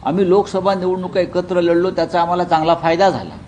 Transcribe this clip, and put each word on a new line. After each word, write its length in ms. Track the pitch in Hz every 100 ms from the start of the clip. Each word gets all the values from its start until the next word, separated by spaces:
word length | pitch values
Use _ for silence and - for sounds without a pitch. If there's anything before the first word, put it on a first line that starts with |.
| -
आम्ही 240 | 185 190
लोकसभा 440 | 190 202 190 185
निवडणुका 460 | 190 180 185 180 185
एकत्र 420 | 175 175 180 180
लढलो, 300 | 170 170 185
त्याचा 300 | 185 165 180
आम्हाला 220 | 170 180
चांगला 320 | 175 160 156 170
फायदा 340 | 165 170 196
झाला 240 | 135 87 -